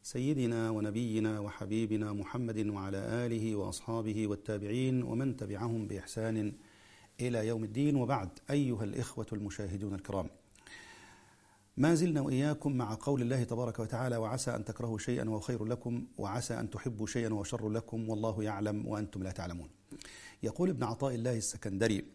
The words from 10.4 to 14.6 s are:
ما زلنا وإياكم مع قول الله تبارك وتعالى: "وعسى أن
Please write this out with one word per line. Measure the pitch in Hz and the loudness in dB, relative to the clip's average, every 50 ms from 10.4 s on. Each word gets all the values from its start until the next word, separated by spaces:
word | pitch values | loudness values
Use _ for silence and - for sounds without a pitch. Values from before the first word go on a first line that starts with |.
| - - - - - - - - - - - - - - - - - - - - - - - _ _ _ _ | -20 -20 -20 -20 -20 -18 -18 -18 -18 -18 -20 -20 -20 -20 -20 -20 -20 -20 -20 -20 -20 -20 -20 _ _ _ _
ما | - 135 160 170 | 4 6 6 6
زلنا | 156 170 180 156 147 | 6 6 4 4 2
وإياكم | 135 143 131 127 139 151 151 147 - 147 | 2 2 2 4 4 2 2 2 0 0
مع | 139 127 120 104 110 - | 0 2 0 0 -2 -2
قول | - 139 143 131 | 0 2 2 2
الله | 120 117 131 127 120 | 4 2 2 2 2
تبارك | - 120 113 123 117 110 - | 0 0 0 0 -2 -2 -4
وتعالى: | 113 104 - 113 127 127 117 | -4 -2 -2 -2 0 0 0
"وعسى | 117 110 107 123 127 - 131 117 | 0 0 -2 -2 -2 -2 0 -2
أن | 113 | -2